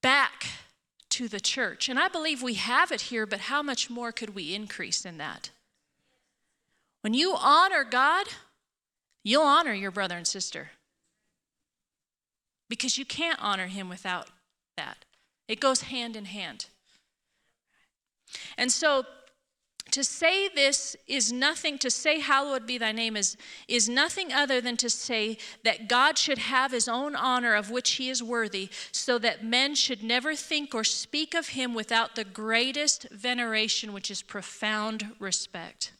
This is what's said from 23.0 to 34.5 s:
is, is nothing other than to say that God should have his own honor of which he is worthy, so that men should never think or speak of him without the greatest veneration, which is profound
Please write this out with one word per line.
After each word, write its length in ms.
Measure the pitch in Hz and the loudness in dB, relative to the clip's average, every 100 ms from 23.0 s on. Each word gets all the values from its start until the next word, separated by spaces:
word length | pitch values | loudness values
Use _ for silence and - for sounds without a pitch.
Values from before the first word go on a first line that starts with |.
| 226 214 | -2 0
is, 220 | 196 - - - - | 0 -2 -16 -18 -2
is 200 | 240 220 | 2 2
nothing 460 | 247 320 - 359 | 4 2 2 0
other 260 | 294 285 254 | 2 4 2
than 160 | 240 233 | 0 -2
to 120 | 247 | -2
say 480 | - - 226 214 220 - - | -2 -2 0 0 -4 -10 -2
that 240 | 226 196 214 | 0 0 2
God 300 | 240 277 320 | 6 6 4
should 220 | - 262 | 0 0
have 320 | 220 254 262 | 2 2 2
his 160 | 254 233 | 0 0
own 280 | 240 285 285 | 0 -2 0
honor 380 | 247 254 240 | 2 2 4
of 160 | 208 202 | 2 2
which 220 | 247 - | -2 0
he 180 | - 254 | 0 -2
is 140 | 262 | -4
worthy, 460 | 233 240 214 190 190 - - | -2 -2 -2 -4 -8 -10 -8
so 280 | - - 240 | -6 0 2
that 260 | 226 - 220 | 2 0 0
men 300 | 247 269 294 | 2 2 2
should 280 | - 240 | 0 0
never 320 | 220 240 269 302 | 0 0 0 -4
think 380 | - 302 285 | -2 -4 -2
or 100 | 233 | -2
speak 520 | 220 - - 294 311 339 | 0 -2 -4 -4 -2 -2
of 140 | 311 | -2
him 260 | 262 254 233 | -4 -2 -2
without 400 | 214 226 233 - | 0 2 2 -4
the 100 | 208 | -8
greatest 840 | 190 214 226 254 269 294 - - | -6 0 2 2 0 0 0 -4
veneration, 840 | 208 240 247 240 220 214 - 214 | -8 -4 -2 0 0 0 -2 -4
which 160 | 202 - | -8 -8
is 140 | 196 | -10
profound 880 | - 208 185 | -10 -10 -10